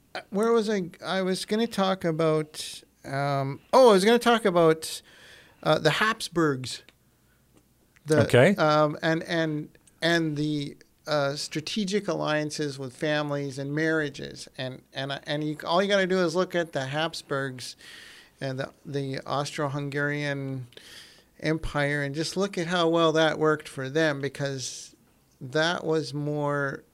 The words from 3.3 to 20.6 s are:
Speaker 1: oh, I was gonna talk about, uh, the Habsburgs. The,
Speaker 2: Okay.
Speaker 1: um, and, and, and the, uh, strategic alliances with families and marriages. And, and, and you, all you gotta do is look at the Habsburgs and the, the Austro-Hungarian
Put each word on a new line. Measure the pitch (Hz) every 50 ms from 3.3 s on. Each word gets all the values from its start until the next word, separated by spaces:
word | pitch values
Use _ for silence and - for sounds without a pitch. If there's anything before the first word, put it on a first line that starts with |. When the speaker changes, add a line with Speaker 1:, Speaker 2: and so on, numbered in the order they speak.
| 139 139 135 139 143 - _ -
Speaker 1:
oh, | - 262 262 233
I |
was | 202 185 190
gonna | 226 240 233
talk | 233 240 233 220 220
about, | 196 175 175 165 160 160 160 - - - - _ - - - - - - - - _ _ -
uh, | - 156 156 -
the | 151 151
Habsburgs. | 143 - 214 220 220 220 - - 165 170 160 151 135 127 127 113 - - - - _ _ _ _ _ _ _ _ _ _ _ _ _ _ _ _ _ _ _ _ _ _ -
The, | 151 156 147
Speaker 2:
Okay. | - - - 120 131 190 202
Speaker 1:
um, | 190 160 151 151 151 151 147 151 -
and, | - 160 160 165 -
and, | - 175 165 160 156 151 147 151 - _ - _ _ _ -
and | 156 165 170 165 165 156 147
the, | 143 151 151 151 147 143 151 - - - _ _ _ -
uh, | 156 151 147 139 139 151
strategic | 143 - - - 156 151 - - 214 202 180 208 202 202 180
alliances | 160 151 151 151 151 151 151 147 - - 151 143 131 135
with | 135 123 -
families | - 160 151 151 151 147 147 143 143 143 139 123 139
and | 139 143
marriages. | 147 156 160 160 160 156 147 143 135 147 143 139 135 135 - - - -
And, | 131 127 131 - _ _
and, | - 135 135 139 139 139 -
and | - 147 151 151
you, | 151 151 151 -
all | - 170 185
you | 202 196
gotta | 208 196 190 180
do | 185 185 180
is | 165 156
look | 185 180 180 -
at | 170 165 165
the | - 139 135
Habsburgs | 131 143 151 160 160 160 - - - 147 135 135 135 127 123 120 - - _ - - - - - - - - - _ _ -
and | 139 135 135 127
the, | 135 - - _ -
the | 165 139 143 139 135 135 -
Austro-Hungarian | - - 135 139 147 147 - 165 147 135 139 147 143 143 139 147 143 147 147 147 147 143 143 139 139 135 135 131